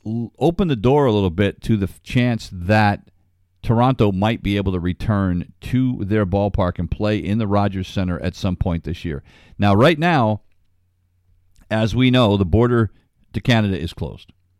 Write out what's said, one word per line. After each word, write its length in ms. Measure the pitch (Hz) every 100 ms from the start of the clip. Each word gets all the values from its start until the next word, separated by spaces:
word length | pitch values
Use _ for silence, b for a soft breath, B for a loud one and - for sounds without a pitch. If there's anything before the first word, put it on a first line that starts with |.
| 104
l-, 260 | 113 117 -
opened 320 | 143 170 185
the 60 | 131
door 300 | 98 147 139
a 40 |
little 180 | 107 95
bit 300 | 82 101 -
to 120 | - 110
the 140 | 95
f-, 120 | -
chance 480 | - 127 123 113 -
that 580 | 95 87 107 104 101 _ _ _ _ _ _
Toronto 520 | - 113 123 131 107
might 280 | 92 107 117
be 140 | 92 101
able 160 | 98
to 80 | 92
return 720 | 87 90 - 104 95 87 - -
to 380 | - 123 127 123 95
their 200 | 107 98
ballpark 540 | 98 101 101 90 -
and 100 | 87
play 280 | - 104 107
in 200 | 82 107
the 100 | 107
Rogers 420 | 101 101 95 92
Center 280 | - 90 87
at 120 | 92
some 220 | - 98 90
point 300 | - 85 80
this 180 | 90
year. 200 | 85 73 - b b b
Now, 180 | 101 101
right 240 | 135 151
now, 440 | 170 160 110 107 _ _ _ _ _ _ _ _ _ _ _ _ -
as 240 | 110 110
we 160 | 110 127
know, 260 | 127 113 101
the 80 | 92
border 460 | 98 120 120 110 _ _ _ _
to 80 | -
Canada 360 | - 117 104 92
is 140 | 85
closed. 400 | - 71 - - _ _ _